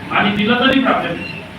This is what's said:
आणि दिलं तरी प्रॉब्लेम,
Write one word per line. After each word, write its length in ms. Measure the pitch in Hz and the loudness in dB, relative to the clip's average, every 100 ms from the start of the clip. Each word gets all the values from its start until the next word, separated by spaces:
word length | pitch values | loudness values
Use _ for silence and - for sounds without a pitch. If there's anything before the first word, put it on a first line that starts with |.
| - | -4
आणि 220 | - 202 208 | 0 0 2
दिलं 180 | 214 | 2
तरी 260 | 247 262 269 | 2 4 4
प्रॉब्लेम, 360 | - - - - - - - | 2 0 -2 -6 -8 -12 -14